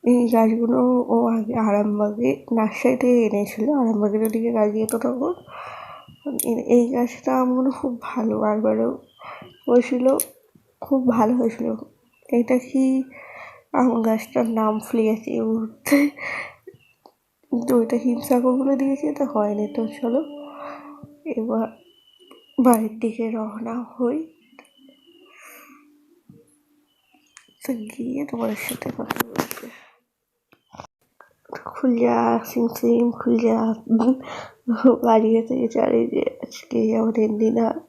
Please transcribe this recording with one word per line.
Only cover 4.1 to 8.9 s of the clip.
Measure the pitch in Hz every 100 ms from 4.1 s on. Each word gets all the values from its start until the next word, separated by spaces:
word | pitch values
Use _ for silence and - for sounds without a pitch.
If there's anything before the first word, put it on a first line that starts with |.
| 214
ওদিকে | 220 226 233
গাছ | 233 214
যেত | 214 220 233
তখন। | 240 247 302 349 - - - - - - - - 285 240
এ-, | 240 226 -
এই | 240 240
গাছটা | 254 240 - - 262
আমগুলো | 254 254 254
খুব | 254 277 233
ভালো, | - - 220 214
বারবারও | 214 214 214 214 233